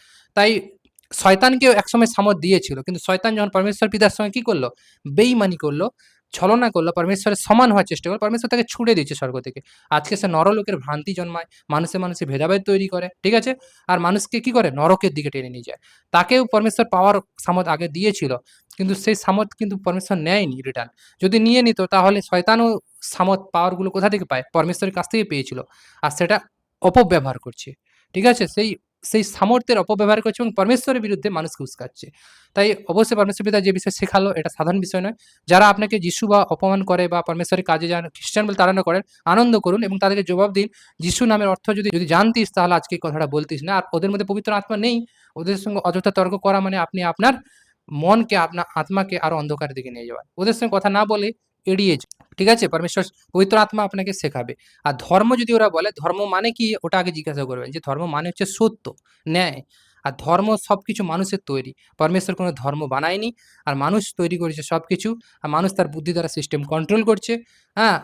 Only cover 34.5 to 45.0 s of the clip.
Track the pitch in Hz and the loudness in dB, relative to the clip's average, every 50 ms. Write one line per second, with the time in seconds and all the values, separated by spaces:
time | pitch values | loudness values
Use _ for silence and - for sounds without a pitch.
34.5 | - - 160 165 180 196 185 196 - 185 180 202 233 _ _ _ _ _ _ - | -6 -4 -2 0 0 -2 -2 -2 -4 -4 -4 -6 -8 _ _ _ _ _ _ 4
35.5 | 175 185 208 208 202 196 214 202 220 214 170 175 - - - 202 202 202 196 - | 6 8 8 8 6 4 0 -2 -2 -2 -2 -2 -4 -2 0 4 4 4 4 4
36.5 | 165 - - 190 196 196 190 196 185 180 180 170 175 175 170 - 165 170 175 - | 0 -2 0 0 0 0 0 0 0 2 2 0 0 -2 -2 -2 -4 -4 -2 -2
37.5 | - 180 180 - 165 160 165 170 175 170 170 165 - - - - - 214 214 214 | -2 -2 0 0 0 0 0 -2 -4 -4 -4 -8 -14 -14 -10 -4 -2 -2 -2 0
38.5 | 202 190 185 180 190 190 175 - 170 190 208 _ _ _ - 165 180 214 240 240 | 2 2 4 4 4 2 2 0 0 -2 -2 _ _ _ 0 2 4 4 4 4
39.5 | 233 214 - 180 180 220 233 196 196 190 - 196 196 202 196 - 180 175 196 208 | 4 2 2 2 0 0 0 -2 -2 0 0 0 2 0 -2 -2 0 2 2 2
40.5 | 190 196 202 214 _ _ _ _ _ - 160 175 - - 254 233 220 214 208 196 | 2 0 -2 -2 _ _ _ _ _ -8 -6 -4 -2 0 2 2 2 2 2 0
41.5 | 185 - - - 214 202 202 208 175 170 180 147 160 175 202 226 226 233 220 - | 0 -2 -2 -4 -4 -2 -2 -2 -2 -2 0 2 4 4 4 4 2 0 0 -2
42.5 | - - 175 175 180 165 160 - 180 165 - 165 151 156 156 139 139 151 151 147 | 0 0 2 2 2 0 0 -2 -10 -6 -6 -6 -4 -4 -4 -2 -2 -4 -4 -4
43.5 | 160 135 143 175 196 190 180 - - 170 165 196 202 202 208 202 202 208 214 - | -8 -8 -6 -4 -4 -4 -4 -2 -4 -4 -2 -2 -2 -2 -4 -4 -6 -6 -4 -4
44.5 | 214 202 196 - 226 208 208 240 240 233 | -4 -4 -4 -4 -6 -2 -2 -2 -2 -2